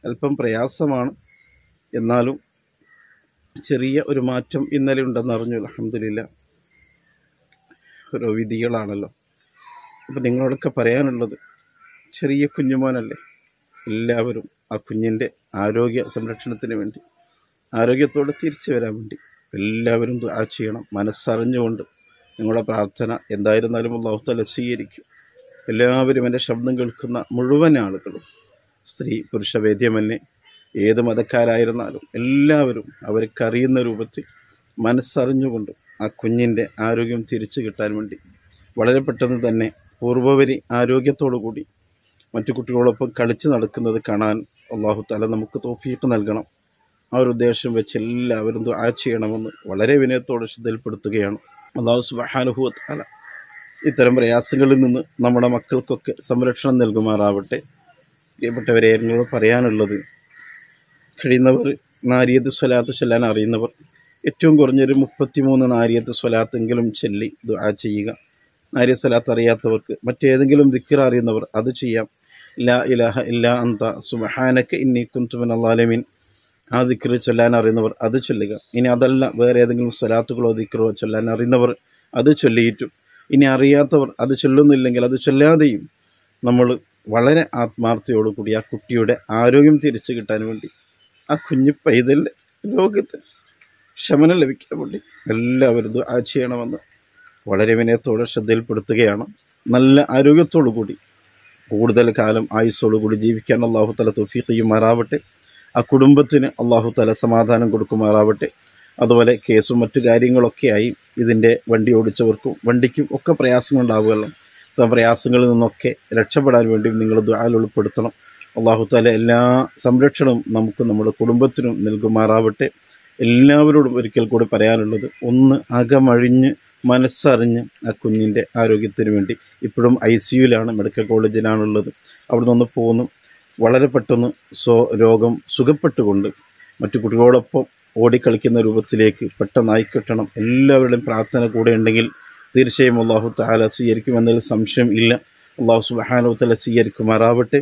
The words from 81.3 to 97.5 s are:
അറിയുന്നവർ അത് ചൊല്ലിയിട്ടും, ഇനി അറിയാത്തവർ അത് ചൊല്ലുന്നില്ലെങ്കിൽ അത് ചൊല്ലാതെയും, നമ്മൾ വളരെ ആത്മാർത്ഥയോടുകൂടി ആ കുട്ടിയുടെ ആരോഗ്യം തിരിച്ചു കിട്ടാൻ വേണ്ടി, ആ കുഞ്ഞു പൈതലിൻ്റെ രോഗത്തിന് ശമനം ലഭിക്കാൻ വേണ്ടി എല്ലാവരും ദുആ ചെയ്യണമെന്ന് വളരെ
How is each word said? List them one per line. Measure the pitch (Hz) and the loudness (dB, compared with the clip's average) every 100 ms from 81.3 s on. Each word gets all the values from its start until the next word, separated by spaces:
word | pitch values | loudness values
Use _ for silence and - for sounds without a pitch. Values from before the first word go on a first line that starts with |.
അറിയുന്നവർ | 113 120 127 120 120 _ _ _ | -4 0 2 2 -2 _ _ _
അത് | 123 127 151 | 0 2 4
ചൊല്ലിയിട്ടും, | 135 113 117 104 123 _ _ _ _ | 2 2 0 -2 -12 _ _ _ _
ഇനി | 135 139 131 | 2 4 4
അറിയാത്തവർ | 139 143 143 151 135 - | 4 4 4 2 0 -4
അത് | 123 131 | -4 0
ചൊല്ലുന്നില്ലെങ്കിൽ | 143 135 147 135 127 123 123 | 2 4 6 4 2 0 -2
അത് | 127 - | -2 -2
ചൊല്ലാതെയും, | 135 147 160 151 104 - _ _ _ _ _ | 4 4 4 2 0 -10 _ _ _ _ _
നമ്മൾ | 123 123 123 117 _ _ - | 0 2 2 0 _ _ -4
വളരെ | 110 123 160 - 123 | 0 2 2 0 -4
ആത്മാർത്ഥയോടുകൂടി | 117 - 113 113 - 113 110 104 107 110 | -6 -4 -4 -4 -2 -2 -2 -4 -4 -4
ആ | - | -6
കുട്ടിയുടെ | 110 _ 120 110 120 - 110 | -14 _ -2 0 -2 -2 0
ആരോഗ്യം | 120 135 147 151 | 4 6 6 4
തിരിച്ചു | 147 117 - 120 | 0 -4 -8 -10
കിട്ടാൻ | 104 107 110 | -6 -6 -6
വേണ്ടി, | 110 - _ _ _ _ _ - | -10 -14 _ _ _ _ _ -6
ആ | 151 - | -6 -2
കുഞ്ഞു | 135 135 147 160 | 0 0 0 0
പൈതലിൻ്റെ | 123 123 143 - _ _ _ | 2 2 0 0 _ _ _
രോഗത്തിന് | 208 247 190 208 - - _ _ _ _ _ _ _ - | -6 0 0 -2 -6 -12 _ _ _ _ _ _ _ -16
ശമനം | - 139 160 180 | -2 2 4 2
ലഭിക്കാൻ | 139 - _ - | 0 -4 _ -12
വേണ്ടി | 143 202 _ - - | -10 -12 _ -20 -6
എല്ലാവരും | 110 120 131 131 117 110 117 | -4 -2 2 2 2 -2 -6
ദുആ | - 123 120 | -4 -4 -4
ചെയ്യണമെന്ന് | 143 123 123 120 - _ _ _ _ _ _ | -6 -4 -6 -8 -12 _ _ _ _ _ _
വളരെ | - | -4